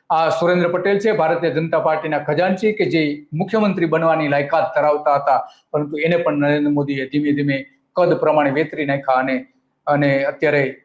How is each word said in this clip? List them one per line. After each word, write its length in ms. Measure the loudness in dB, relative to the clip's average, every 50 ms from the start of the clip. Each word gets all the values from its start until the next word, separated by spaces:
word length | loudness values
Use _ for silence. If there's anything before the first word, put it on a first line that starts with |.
| _ -2
આ 180 | 0 2 2 0
સુરેન્દ્ર 400 | 0 0 0 2 2 2 2 0
પટેલ 300 | 0 0 0 0 0 2
છે, 140 | 2 0 0
ભારતીય 380 | 2 2 0 0 0 -2 -2
જનતા 280 | -2 -2 -2 0 -2 0
પાર્ટીના 400 | 0 0 0 0 -2 -4 -4 -4
ખજાનચી 540 | -2 -2 0 0 0 0 0 0 0 -2 0
કે 120 | 0 -2
જે 420 | 0 2 0 0 0 -2 -6 -10 -10 -6
મુખ્યમંત્રી 540 | -6 -4 -2 0 0 0 0 0 0 0
બનવાની 420 | 0 0 2 2 2 2 2 0 0
લાયકાત 460 | 0 0 0 0 0 0 0 0 0
ધરાવતા 400 | 0 2 2 2 2 2 0 0
હતા, 340 | 2 2 2 0 0 0 -4 -16 _ _ _
પરંતુ 260 | -4 -4 -4 -4 -6
એને 200 | -4 0 0 0
પણ 220 | 2 0 0 0 0
નરેન્દ્ર 320 | 0 0 2 2 0 0
મોદીએ 380 | 0 0 0 -2 -2 -4 -6 -4
ધીમે 240 | -2 -2 0 0 0
ધીમે 340 | 0 0 -2 -2 -4 -4 -10 _ _ _ _ -2
કદ 180 | 0 2 2 2
પ્રમાણે 360 | 2 2 2 2 4 2 2
વેતરી 360 | 2 0 -2 -2 -4 -6 -4
નાખ્યા 280 | -2 -2 -4 0 0 0
અને, 320 | 2 2 0 -2 -4 -6 _ _ _ _ _ _ _ -4
અને 380 | -2 0 2 2 2 2 2 0
અત્યારે 360 | -2 -4 -2 0 0 2 2 0 -2 -4 -10 _